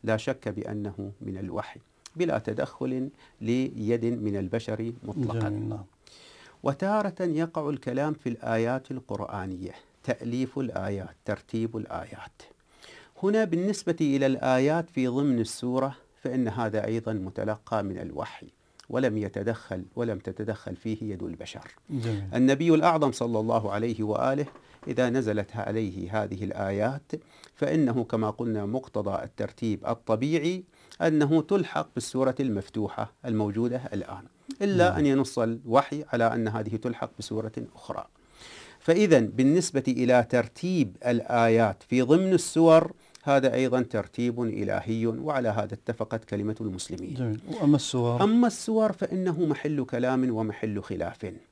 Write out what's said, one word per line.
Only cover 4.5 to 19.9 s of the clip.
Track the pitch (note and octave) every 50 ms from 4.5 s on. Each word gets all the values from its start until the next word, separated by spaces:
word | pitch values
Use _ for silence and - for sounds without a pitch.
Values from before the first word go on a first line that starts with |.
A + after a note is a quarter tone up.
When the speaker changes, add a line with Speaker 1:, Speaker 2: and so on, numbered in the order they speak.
| - A#2 - - A2 G#2+ A2+ A#2 A#2+ - -
Speaker 1:
مطلقًا. | C3+ C#3 D#3 B2+ A2 A2 A2+ A2 G#2
Speaker 2:
جميل، | G#2 G#2 G#2+ A2
نعم. | A2 G#2 F#2+ _ _ _ _ - - - - - - - - - - _ -
Speaker 1:
وتارة | - C#3 - F#3+ G3 G#3 G#3+ G#3 G3 E3+ -
يقع | F#3 F3 D#3 D3+ E3 E3 E3 D#3+ D3+ C#3+
الكلام | D3 B2+ - B2+ B2 C3 C#3+ D3+ D#3
في | D3 _ C3
الآيات | A#2+ A#2 - A#2+ A2+ A2+ A2+ A#2 B2+ C3 C3 -
القرآنية، | C3 C3 - - G2+ G2+ - - - G2+ F#2 G2 F#2 F2+ F#2 F2+ - - - _ _ _ _
تأليف | - B2 - - A#2+ A#2+ B2+ C3 B2 - C3+
الآيات، | C3 A2+ - F#2 F#2+ G2+ G2+ G2 F#2+ - - _ _
ترتيب | - G#2 - - _ - A2+ A2+ A2+ A2+
الآيات. | A2+ G#2 - - - - - A2+ - - - _ _ - - - _ _ _ _ _ - - - - - - _ - -
هنا | G3 G#3 A3 A3
بالنسبة | F#3 E3 E3+ F3+ G3+ G3+ - - - E3 E3+
إلى | D#3+ D3 C#3 C3+ C#3
الآيات | C3+ C3 - - C3 C3 B2+ C3 C#3+ D#3 E3+ E3+ -
في | - C3 B2+
ضمن | B2+ B2 C3+ C#3+ D3 C3 A#2+
السورة | A2 A2+ - - - B2 B2 C3 C3 C#3 C#3 - _ _ _ _ _
فإن | C3+ B2 C3 B2
هذا | A#2 G2 B2 A#2 A2 G2+ G#2+ G#2
أيضًا | G#2+ A2+ A2+ A2 A2+ A2
متلقى | G#2 F#2+ F#2+ G2 - G2+ G#2 G#2+ G#2+ _ - A#2 A2 G2+
من | G2 F#2
الوحي، | - - E2 D2 C#2+ C#2 - - - - - _ _ _ _ _ _ - _
ولم | A2 B2 C3 B2 G#2+
يتدخل، | A2 G#2 F#2+ - G2+ G2+ A2+ A2+ A2+ - - F#2+ F#2 F#2 F#2